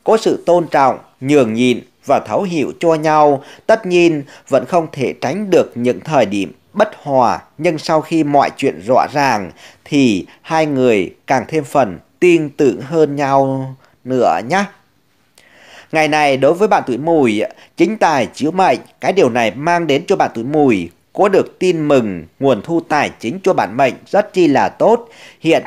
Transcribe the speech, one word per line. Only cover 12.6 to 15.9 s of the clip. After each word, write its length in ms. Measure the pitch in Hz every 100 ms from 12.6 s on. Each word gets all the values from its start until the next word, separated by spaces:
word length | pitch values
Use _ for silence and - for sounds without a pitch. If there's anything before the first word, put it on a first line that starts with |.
| 139 90
hơn 360 | 131 165 151 143
nhau 500 | 139 139 135 135 131 131 _ _
nữa 360 | 123 127 98 82 113
nhá. 180 | 185 196 - _ _ _ _ _ _ _ _ - - -